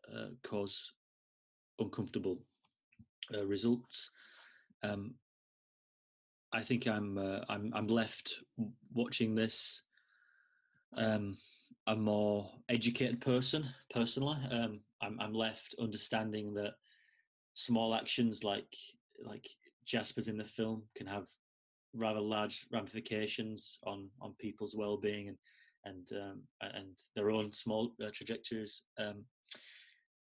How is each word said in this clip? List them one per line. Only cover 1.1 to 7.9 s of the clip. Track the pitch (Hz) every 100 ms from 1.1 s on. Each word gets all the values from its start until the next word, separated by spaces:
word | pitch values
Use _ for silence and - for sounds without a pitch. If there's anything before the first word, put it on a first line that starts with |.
| _ _ _ _ _ _ -
uncomfortable, | 104 - 98 - 98 87 - _ _ _ _ - - _ -
uh, | 104 98
results. | 101 117 120 131 - - - - - - - _ _
Um, | 104 101 104 - _ _ _ _ _ _ _ _ _ _ _ _ _
I | 113
think | - 120 120
I'm, | 107 104 98
uh, | 95 98 -
I'm, | 104 107
I'm | 107
left | 107